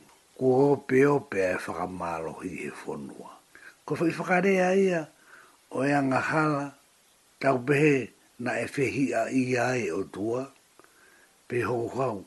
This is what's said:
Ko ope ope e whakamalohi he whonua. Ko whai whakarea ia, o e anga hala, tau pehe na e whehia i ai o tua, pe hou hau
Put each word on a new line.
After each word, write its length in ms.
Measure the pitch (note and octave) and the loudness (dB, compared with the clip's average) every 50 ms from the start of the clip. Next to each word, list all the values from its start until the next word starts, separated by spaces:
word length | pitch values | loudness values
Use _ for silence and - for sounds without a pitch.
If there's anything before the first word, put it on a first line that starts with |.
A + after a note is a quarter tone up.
| - - - _ _ _ _ | -20 -20 -20 _ _ _ _
Ko 160 | - C3 B2+ B2+ C3 C#3+ C#3+ C#3+ | 0 2 4 4 6 6 4 2
ope 320 | C3 - - C3 C3 C#3 | 0 0 2 4 4 6
ope 400 | C#3+ C#3+ C3+ A2 - - G2 F#2+ | 6 4 2 -2 -4 -2 0 0
e 80 | F2+ F2 | 0 0
whakamalohi 960 | E2+ - - F#2 E2+ F2+ F2+ F#2 F2+ F2 E2+ E2 D#2+ D#2+ D2+ C#2+ D2 - F#2+ D#2+ C#2+ D2 | -2 -6 -6 -6 -6 -6 -6 -6 -6 -6 -6 -6 -6 -6 -8 -8 -8 -10 -10 -8 -8 -10
he 40 | C#2+ - - | -10 -12 -10
whonua. 520 | - - D2+ D2 C#2 C2+ - - - - - - _ _ - - - - - _ _ | -10 -10 -10 -10 -10 -12 -14 -16 -18 -18 -20 -20 _ _ -20 -20 -20 -20 -20 _ _
Ko 120 | - D#3 - | -8 -4 -2
whai 120 | E3+ E3 C#3+ | -2 -2 -2
whakarea 560 | D3+ E3+ E3+ F#3 F3+ F3+ G3 G3 F#3 F3+ F3+ F#3+ G3 | -2 -2 0 2 2 4 4 4 4 4 4 4 4
ia, 260 | G3 F#3+ F3 E3 D3+ - _ _ _ - - - - - _ _ _ - | 4 4 2 0 -4 -6 _ _ _ -20 -20 -20 -20 -20 _ _ _ -8
o 160 | - B2 C3 | -4 -2 0
e 80 | C#3+ C#3+ | 2 2
anga 280 | C#3+ C3+ C3+ C3 B2 | 2 2 2 0 0
hala, 520 | - - D3 D#3+ D#3 D3+ D3 C#3 C#3+ C#3+ - - _ _ _ _ _ _ _ _ _ _ _ | 0 0 0 2 2 2 0 -2 -4 -8 -10 -16 _ _ _ _ _ _ _ _ _ _ _
tau 240 | - - C3+ C3+ B2 | -2 0 0 0 2
pehe 480 | B2 C3+ D3 C#3 D#3 D3+ C#3 C3 A2+ - - _ _ _ _ - | 2 2 2 4 6 4 4 2 0 -4 -12 _ _ _ _ -6
na 180 | B2 B2 A#2 | -4 -4 -2
e 80 | A#2 A#2 | -2 -4
whehia 600 | - - C#3+ C3+ A2 F#2+ B2+ C#3+ A#2 A#2 A2+ A2 A2 | -4 -2 -2 -2 0 0 0 0 0 0 0 0 0
i 280 | B2+ C3 B2+ B2 B2+ A#2+ | 0 0 0 2 0 0
ai 300 | A#2+ B2 B2+ B2 G#2+ F2+ D#2+ | 0 0 0 0 -2 -2 -2
o 100 | F#2+ F#2 D2 | -4 -6 -6
tua, 380 | - F#2 G2+ A2+ A#2 B2+ C3+ C3+ - _ _ _ _ - - _ _ _ - - - _ _ _ _ _ _ | -6 -6 -4 -4 -2 -4 -6 -8 -12 _ _ _ _ -20 -20 _ _ _ -20 -20 -20 _ _ _ _ _ _
pe 160 | - B2 B2 | -6 -4 -2
hou 240 | A2 A2 A#2+ A#2 A#2 G#2 G#2 | -2 -2 -2 -2 -4 -4 -2
hau 300 | A#2 C3+ B2 A2 F#2+ F2+ | -2 -2 -2 -4 -6 -10